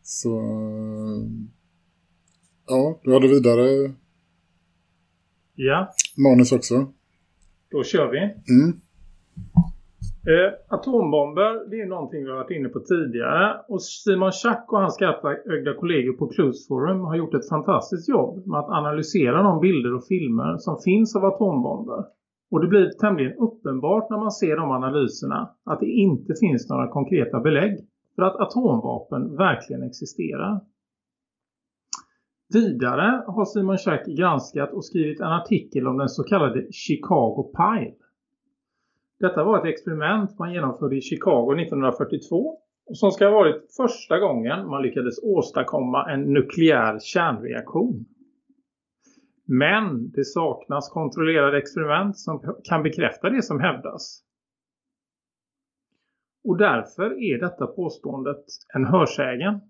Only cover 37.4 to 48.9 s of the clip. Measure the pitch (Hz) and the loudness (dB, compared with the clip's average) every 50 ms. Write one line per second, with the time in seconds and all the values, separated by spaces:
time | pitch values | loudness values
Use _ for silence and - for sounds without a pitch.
37.4 | 131 - - - 175 196 226 214 120 - - _ _ _ _ _ _ _ _ _ | -8 -8 -2 0 0 2 2 -2 -4 -6 -10 _ _ _ _ _ _ _ _ _
38.4 | _ _ _ _ _ _ _ _ _ _ _ _ _ _ _ _ - 180 185 156 | _ _ _ _ _ _ _ _ _ _ _ _ _ _ _ _ -2 0 0 2
39.4 | 156 208 214 175 160 165 - - - 190 160 151 151 165 208 220 202 190 - - | 2 2 2 2 2 -2 -4 -4 -6 -8 -6 -4 -2 0 0 0 -2 -4 -4 -8
40.4 | 170 175 175 175 147 131 120 - 147 139 135 135 127 - 160 - - 190 156 123 | -8 -6 -4 -4 -4 -4 -4 -2 -4 -2 -2 -4 -4 -6 -8 -2 2 2 2 4
41.4 | 117 131 139 165 165 165 156 139 135 131 127 - 147 - - 143 - - 170 180 | 4 2 0 0 -2 -4 -2 0 0 0 0 -2 -4 -4 -4 -8 -6 -2 -2 -2
42.4 | 254 320 320 - _ _ _ _ _ - 190 - - 196 190 - 196 202 208 214 | -2 -2 -8 -10 _ _ _ _ _ -18 -4 2 2 2 4 6 4 6 8 6
43.4 | 190 156 - - - _ - - 262 240 - - - - 160 180 202 180 135 117 | 6 6 4 0 -6 _ -4 -2 -2 -2 -2 -4 -2 0 0 2 2 2 0 0
44.4 | 113 123 151 190 196 170 139 135 131 120 - 139 123 123 - - - 110 196 165 | -2 -4 -4 -6 -6 -6 -6 -2 -4 -2 -2 -2 -4 -4 -6 -4 -2 0 0 0
45.4 | 139 - - 143 127 - - 147 131 123 127 135 143 165 143 135 143 143 139 143 | 0 0 -2 -4 -2 -2 -2 -4 -2 0 -2 -2 -2 -2 -4 -2 0 2 2 2
46.4 | 135 - - 170 165 160 151 123 113 110 107 107 - - - 185 170 160 123 104 | 2 0 0 4 4 4 6 4 2 0 -2 -4 -10 -2 0 0 0 0 -2 -4
47.4 | 117 - 120 117 - - - - 233 254 185 104 76 _ _ _ _ _ _ _ | -6 -8 -8 -10 -10 -4 -2 -2 0 0 -2 -6 -10 _ _ _ _ _ _ _
48.4 | _ _ _ _ _ _ _ _ _ _ | _ _ _ _ _ _ _ _ _ _